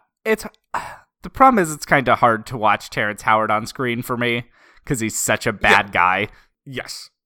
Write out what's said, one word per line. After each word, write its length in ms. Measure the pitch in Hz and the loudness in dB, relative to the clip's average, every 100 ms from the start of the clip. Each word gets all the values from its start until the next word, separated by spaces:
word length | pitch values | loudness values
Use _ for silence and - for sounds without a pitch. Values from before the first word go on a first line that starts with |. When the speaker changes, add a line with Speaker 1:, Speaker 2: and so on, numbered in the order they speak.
| _ _ | _ _
Speaker 1:
It's, 220 | 220 220 - - _ | -2 -2 -4 -16 _
<sighs> 500 | - - - _ _ | -10 -10 -16 _ _
the 60 | - | -16
problem 320 | - 262 233 | 4 4 4
is 120 | 165 | 0
it's 120 | 147 - | -4 0
kinda 300 | 147 123 113 | 2 2 4
hard 300 | 123 110 110 | 4 2 -2
to 100 | 127 | -2
watch 320 | 104 104 - | 0 0 -2
Terrence 340 | - 107 104 | -4 -4 -2
Howard 280 | - 110 107 | 2 2 2
on 140 | 107 110 | 0 -2
screen 360 | - 127 117 | -4 -4 -4
for 140 | 123 120 | -4 -2
me 300 | 120 120 117 _ _ _ - | -2 -2 -6 _ _ _ -6
'cause 160 | 135 | -2
he's 180 | 110 - | -2 -4
such 260 | - 110 120 | -2 0 0
a 60 | |
bad 340 | 101 107 98 98 | 0 4 4 2
Speaker 2:
Yeah. 40 | |
Speaker 1:
guy. 360 | 95 90 95 104 - _ _ - | 2 2 2 -2 -8 _ _ -14
Speaker 2:
Yes. 440 | 123 - - - _ | -12 -12 -14 -18 _